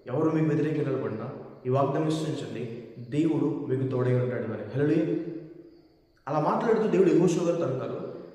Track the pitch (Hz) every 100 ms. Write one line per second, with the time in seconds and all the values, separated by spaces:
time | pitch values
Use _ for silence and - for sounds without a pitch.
0 | - 131 160 156 156 - 151 143 135 127
1 | 113 110 - - - - 127 135 143 151
2 | 156 160 156 135 117 113 120 117 - -
3 | 123 143 160 147 156 - 127 131 127 127
4 | 123 123 - 113 110 104 - 131 147 165
5 | - - - - - - - - _ _
6 | _ _ - 151 165 226 233 214 214 170
7 | 175 156 175 160 170 170 135 131 117 -
8 | - - -